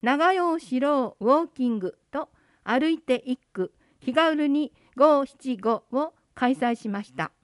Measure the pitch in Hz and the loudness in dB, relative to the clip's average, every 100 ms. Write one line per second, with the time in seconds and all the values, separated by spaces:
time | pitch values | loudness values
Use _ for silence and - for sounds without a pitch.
0 | 233 285 330 381 349 320 - 254 277 294 | 0 2 2 2 0 -2 -2 -2 0 0
1 | 240 - 214 285 330 - 254 220 185 - | -2 -4 2 2 0 -4 -2 -2 -4 -10
2 | _ 269 302 _ _ _ - 240 311 320 | _ -10 -10 _ _ _ -2 0 0 -2
3 | - 247 269 254 _ - 185 _ _ _ | 0 -2 -2 -8 _ -6 -6 _ _ _
4 | - 254 330 302 294 285 294 _ _ - | -4 0 2 2 0 0 -2 _ _ 2
5 | 294 285 269 - 269 233 214 226 _ 247 | 4 4 0 -8 -8 -4 -2 -2 _ -4
6 | 311 _ _ - 254 262 240 233 220 202 | -4 _ _ -2 -2 0 -2 -2 -6 -8
7 | 208 - 160 _ | -10 -8 -8 _